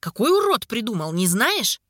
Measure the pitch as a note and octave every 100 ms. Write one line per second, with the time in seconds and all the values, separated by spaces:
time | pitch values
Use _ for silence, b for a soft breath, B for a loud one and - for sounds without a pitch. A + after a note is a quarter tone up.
0 | E3+ - C#4 G4 G4+ D#4+ - A#3 A3+ F#3
1 | D#3 E3+ F#3 F#3 C#4+ G4+ G#3 -